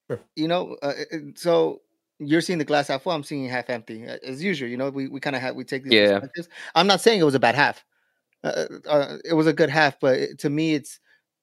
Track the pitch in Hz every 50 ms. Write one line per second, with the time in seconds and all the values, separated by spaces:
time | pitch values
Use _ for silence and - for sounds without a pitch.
0 | _ _ 123 117 - _ _ 156 156 165 170 180 - - - - - 143 - -
1 | 151 - 170 160 147 143 - - - 175 170 165 160 156 139 - _ _ _ _
2 | _ _ _ _ 151 143 151 170 160 - 185 165 143 147 147 147 139 - 139 131
3 | - 190 170 151 143 - 156 139 135 123 127 123 117 - 123 117 110 - 113 110
4 | 117 120 123 - - 131 131 139 170 202 180 143 131 120 120 123 135 139 135 139
5 | 135 135 135 135 - 147 139 127 127 127 123 127 127 - 143 131 135 131 120 107
6 | 104 101 98 101 - 139 - 175 170 - - - - - - 160 175 202 196 175
7 | - 233 226 202 160 147 135 135 123 117 117 139 143 120 - - _ _ _ _
8 | _ _ _ _ _ _ _ _ - - - - - - - - - - 151 147
9 | 139 135 151 - - 156 170 156 156 160 147 151 165 143 139 156 156 143 - _
10 | - 135 131 139 139 - - - - 151 143 151 160 160 156 143 147 - - -
11 | _ _ _ _ _ _ _ _